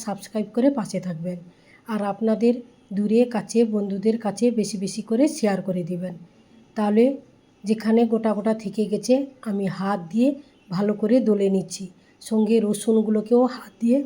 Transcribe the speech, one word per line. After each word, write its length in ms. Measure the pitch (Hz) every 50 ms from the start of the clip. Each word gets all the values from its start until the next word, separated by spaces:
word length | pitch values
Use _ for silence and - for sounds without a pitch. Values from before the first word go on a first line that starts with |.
| -
সাবস্ক্রাইব 440 | - 196 202 - - - 220 208 208 -
করে 140 | 233 240 285
পাশে 280 | 285 254 202 - - 185
থাকবেন। 380 | 185 180 175 160 165 180 180 175 - - - _ _ _ _ _ _ -
আর 120 | 220 202 202
আপনাদের 500 | 202 196 196 226 220 220 196 220 240 240 247 - - _ _ _ -
দূরে 300 | 196 190 208 208 214 233 240 240 233
কাছে 240 | 214 - - - 226 240
বন্ধুদের 520 | 220 214 208 202 196 196 202 196 220 220 226
কাছে 260 | - 208 196 - 240 247
বেশি 260 | 233 233 202 - - 190
বেশি 240 | 196 190 - 226 214
করে 220 | - 226 226 277 311
শেয়ার 300 | 311 - - 208 196 185 -
করে 200 | 202 180 180 175
দিবেন। 300 | 160 185 175 180 180 175 165 - - _ _ _ _ _ - - _ -
তাহলে 280 | - 214 208 208 214 233 269 277 277 - _ _ _ _ _ _ _ -
যেখানে 360 | 196 220 220 208 214 226 233 240
গোটা 240 | 226 226 220 226 226 208
গোটা 200 | 202 196 220 220 220 -
থেকে 200 | 202 - - 214
গেছে 280 | 208 214 196 - - 254 269 277 269 - - -
আমি 220 | 226 202 196 196 185
হাত 320 | 156 - 190 196 208 190 170 160
দিয়ে 180 | 165 226 247 277 285 - - _ _ _ _ -
ভালো 220 | 180 175 208 208 208
করে 220 | 208 220 220 233 262
দলে 280 | 220 214 208 202 196 196
নিচ্ছি, 340 | 196 185 165 - - - 190 180 - _ _ _ _ _ -
সঙ্গে 340 | - 220 220 214 202 226 226
রসুনগুলোকেও 840 | 208 208 208 208 - 233 220 220 208 208 214 214 208 - 240 240 254
হাত 260 | 240 - - - - _ -
দিয়ে 180 | - 233 240 285 285